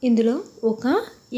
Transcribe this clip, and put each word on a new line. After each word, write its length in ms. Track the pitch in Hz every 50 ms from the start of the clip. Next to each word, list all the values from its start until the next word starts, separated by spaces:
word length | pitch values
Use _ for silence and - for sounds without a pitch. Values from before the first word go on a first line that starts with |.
| 262 247
ఇందులో 280 | 233 220 220 226 247 330 427 - - - - 226
ఒక 160 | 220 220 - 247 320 440 453 - - - _ _ 247